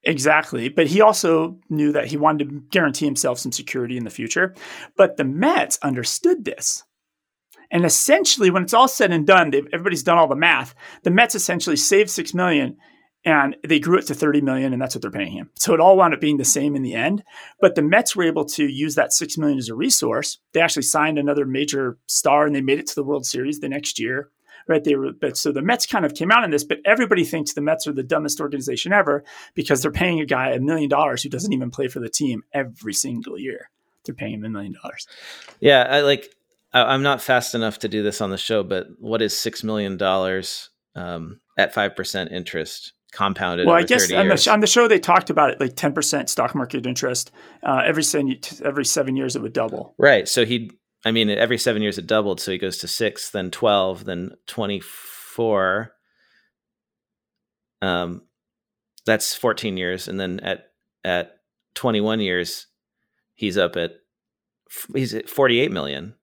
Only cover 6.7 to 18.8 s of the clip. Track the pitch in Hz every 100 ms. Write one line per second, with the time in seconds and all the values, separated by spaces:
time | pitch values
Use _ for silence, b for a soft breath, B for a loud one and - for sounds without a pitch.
6.7 | - _ _ _ _ _ _ _ b b
7.7 | 170 175 - - 320 370 - 190 180 180
8.7 | 233 262 - 202 170 151 190 156 139 147
9.7 | 170 185 170 131 170 160 139 170 139 123
10.7 | _ B B - 185 233 208 - 175 190
11.7 | - - 202 208 - 165 180 180 151 131
12.7 | - b b b _ - 151 139 - -
13.7 | 156 160 180 - 143 151 143 139 131 135
14.7 | 127 131 110 104 101 92 92 - - -
15.7 | 165 175 190 175 143 151 143 127 147 143
16.7 | 143 131 113 139 202 B B B B 190
17.7 | - 151 202 247 202 170 156 147 - 143
18.7 | 131